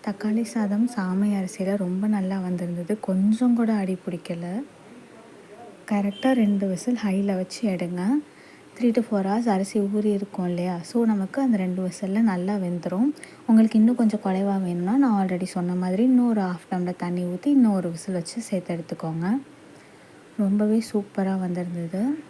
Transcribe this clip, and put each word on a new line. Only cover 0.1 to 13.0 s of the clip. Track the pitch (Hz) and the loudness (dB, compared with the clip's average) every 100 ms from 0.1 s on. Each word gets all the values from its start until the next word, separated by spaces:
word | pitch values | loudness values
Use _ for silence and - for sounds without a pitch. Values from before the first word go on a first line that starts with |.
| 196 214 220 | -4 -2 0
சாதம் | 226 233 208 208 240 | -2 -2 0 2 0
சாமை | - 185 190 208 | 0 -2 0 0
அரிசியில | 202 185 - 190 202 | 0 -4 -4 -2 -2
ரொம்ப | 180 185 208 | -2 -2 0
நல்லா | 208 185 190 | 0 0 -2
வந்திருந்தது. | 180 175 175 175 170 214 | -2 -4 -4 -6 -4 -4
கொஞ்சம் | - 185 202 220 247 233 | -2 2 2 4 2 4
கூட | 226 | 2
அடி | 214 190 185 - | 2 0 -4 -6
பிடிக்கல. | 175 - 170 175 202 285 - - - - - - - - - - - - | -8 -8 -8 -6 -8 -8 -16 -20 -20 -20 -20 -20 -20 -20 -20 -20 -18 -4
கரெக்டா | 202 202 196 262 | -2 -2 0 0
ரெண்டு | 254 208 202 196 | 4 4 2 0
விசில் | 180 - 240 | -2 -2 -2
ஹைல | 214 190 202 | 0 0 0
வச்சு | 185 185 - 214 | -2 -4 -4 -2
எடுங்க. | 180 175 175 190 294 294 - - - - - | -2 -2 -2 0 -2 -4 -20 -20 -20 -20 -2
Three | 240 | 2
to | 226 220 | 2 0
four | 202 190 | 0 0
hours | 214 233 | 0 0
அரிசி | 190 190 214 | 0 0 0
ஊறி | 196 208 208 | 0 0 0
இருக்கும் | 202 202 - 180 | 0 -4 -4 -2
இல்லையா? | 175 180 175 | -2 -2 -4
So | 165 233 226 | -4 0 2
நமக்கு | 208 190 - | 2 -2 -2
அந்த | 269 208 | 0 2
ரெண்டு | 185 180 185 | 0 -2 -4
விசில்ல | - 190 202 | -4 -2 2
நல்லா | 226 180 185 208 | 2 2 -2 -2
வெந்துரும். | 180 175 175 185 | -2 -4 -4 0